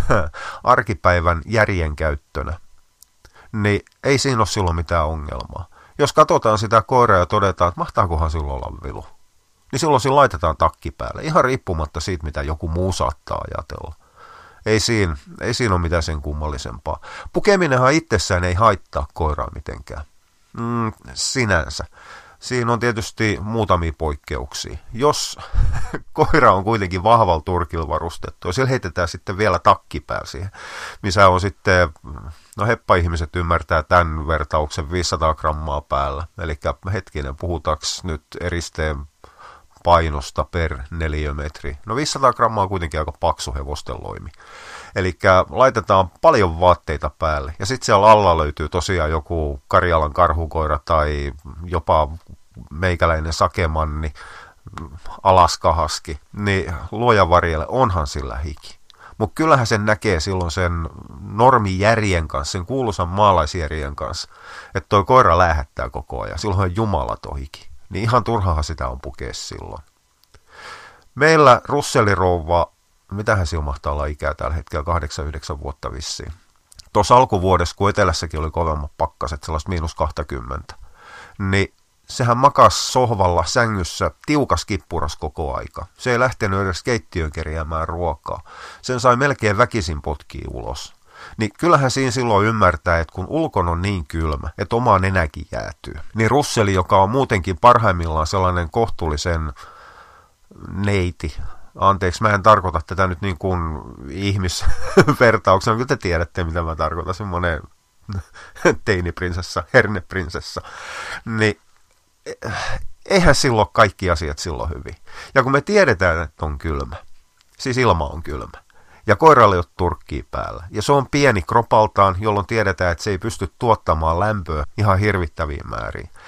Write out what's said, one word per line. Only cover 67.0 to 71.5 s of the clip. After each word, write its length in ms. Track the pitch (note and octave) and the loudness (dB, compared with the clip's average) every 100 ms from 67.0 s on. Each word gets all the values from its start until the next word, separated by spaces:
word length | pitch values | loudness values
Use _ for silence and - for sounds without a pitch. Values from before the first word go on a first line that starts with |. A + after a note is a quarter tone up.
| A#1 G#1 - C#2 | -4 -8 -10 -12
hiki. 340 | C2+ - - - - | -12 -16 -18 -18 -10
Niin 100 | F#2 | -4
ihan 220 | A2+ A#2+ | 0 0
turhahan 400 | A2+ A#2 F#2 D#2 | 2 0 0 0
sitä 240 | D2+ D#2 C2 | -2 -6 -8
on 120 | C2+ | -8
pukea 340 | C2+ - B1 | -12 -12 -12
silloin. 480 | - - - - - - _ _ _ _ _ _ - - - - - _ | -12 -12 -14 -14 -16 -18 _ _ _ _ _ _ -20 -20 -20 -20 -20 _
Meillä 460 | A#2+ D#3 D#3+ C#3 | 2 4 8 8